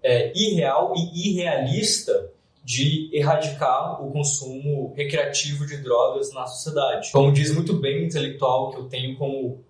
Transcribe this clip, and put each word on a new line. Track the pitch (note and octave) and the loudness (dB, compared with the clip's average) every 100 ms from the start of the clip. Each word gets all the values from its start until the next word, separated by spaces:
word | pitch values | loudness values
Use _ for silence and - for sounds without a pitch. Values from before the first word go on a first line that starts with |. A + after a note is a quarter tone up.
é, | B2+ B2 - F3+ | 4 2 2 0
irreal | G#3 F3+ C#3 C3+ - F#3+ | 0 2 2 2 0 0
e | E3+ E3+ G3 | -2 -2 -2
irrealista | F3+ F3 C#3 B2+ D3+ G#3+ - - G2+ - - _ _ | 0 0 0 0 0 0 -2 0 0 0 -16 _ _
de | B2 A#2+ C#3+ D#3 - | -6 0 2 2 -2
erradicar | D3+ C#3+ D#3+ B2 - C#3 B2+ B2+ - - | 0 2 2 0 -2 0 2 0 -6 -6
o | |
consumo | D3 C#3+ - C3 C3 C#3+ C#3 B2+ - | -2 -2 -2 -6 -8 -4 -2 -4 -4
recreativo | C#3+ A#2+ G#2+ - D3 C#3+ D3 | -2 0 0 -2 -4 -4 -6
de | C#3+ | -6
drogas | B2+ A#2+ C3 C#3 C3+ | 2 4 4 2 -4
na | C3 B2+ | -6 -10
sociedade. | - - D3+ C3 - - | -8 -4 0 0 -2 2
Como | C#3 C#3 | 6 6
diz | C#3+ D3+ | 6 4
muito | D#3 F3 | 2 2
bem | F#3 C#3 D#3 | 0 0 0
um | E3 | -2
intelectual | D3+ C3+ C3 C3 B2+ C3 | -2 -4 0 2 2 0
que | C3 | -6
eu | |
tenho | B2+ B2+ C3 C3 | -10 -6 -6 -4
como | C#3 C3+ B2+ B2+ - | -4 -4 -6 -8 -16